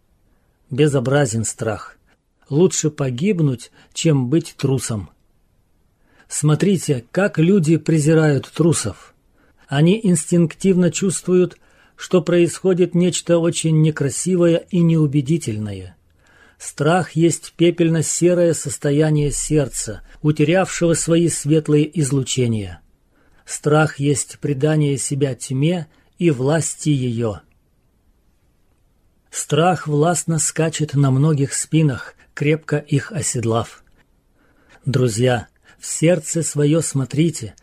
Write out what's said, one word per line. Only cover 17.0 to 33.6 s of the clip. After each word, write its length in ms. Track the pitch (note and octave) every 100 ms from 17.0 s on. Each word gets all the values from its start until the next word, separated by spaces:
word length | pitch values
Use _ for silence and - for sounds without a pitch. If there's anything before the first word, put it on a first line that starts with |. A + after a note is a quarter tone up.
| E3
есть 420 | D#3+ E3 D#3 - -
пепельно-серое 960 | E3+ E3+ E3 E3 D3 - F3 F3 F3
состояние 800 | D#3 C#3+ - D3 C#3+ D#3 D3+ D3
сердца, 720 | - - D3+ C3 - - G2+ - -
утерявшего 720 | D3+ D3+ D3 F3+ F3+ - E3+
свои 340 | E3 - E3 E3+
светлые 720 | - C#3+ D#3 D#3 D3+ D3+ -
излучения. 800 | C#3 C#3 B2+ - A#2+ A2 G2 F2 _ _ _ _ _ _
Страх 540 | - - - D3+ D#3 -
есть 400 | C#3 C#3 - -
предание 560 | C#3+ C3+ D3+ D#3 D3 C3+
себя 380 | - C#3 C#3
тьме 520 | A#2+ - C3 D3 F3+ D3+ _ _ _
и 120 | F3
власти 580 | B2+ C3 D#3+ D3+ - D#3
ее. 520 | C#3+ B2+ A2+ A#2 F#2+ - _ _ _ _ _ _ _ _ _ _ _ _ _ _ _ _ _ _
Страх 560 | - - D3 E3+ F3 -
властно 520 | D3 D#3 F3+ - D#3+
скачет 560 | - - E3 D#3 D3+
на 160 | C#3 C#3
многих 420 | C3 D3+ D3 C3+
спинах, 640 | - - D#3+ D#3 A#2 - - _
крепко 440 | - D3 D#3 - D3
их 340 | D3+ C#3 -
оседлав. 720 | F#3+ A2+ B2+ A2+ A2+